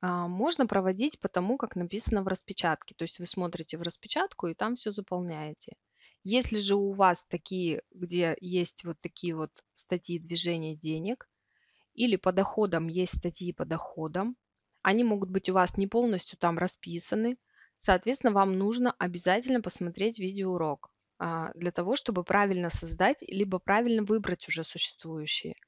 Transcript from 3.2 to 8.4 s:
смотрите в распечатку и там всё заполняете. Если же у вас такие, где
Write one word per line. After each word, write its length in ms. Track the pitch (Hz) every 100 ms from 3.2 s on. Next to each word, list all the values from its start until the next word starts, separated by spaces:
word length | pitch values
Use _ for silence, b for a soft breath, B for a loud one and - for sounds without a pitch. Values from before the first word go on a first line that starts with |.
| 175
смотрите 520 | - 175 170 165 165
в 60 |
распечатку 640 | 175 - - 302 392 - 175
и 60 |
там 220 | 165 214 247
всё 160 | 214
заполняете. 880 | 202 196 180 175 156 151 151 - - b b b b 185
Если 340 | 240 233 214
же 160 | 196 202
у 160 | 196
вас 320 | 196 190 175 -
такие, 540 | 175 - 185 170 151 -
где 420 | 185 175 175 170 -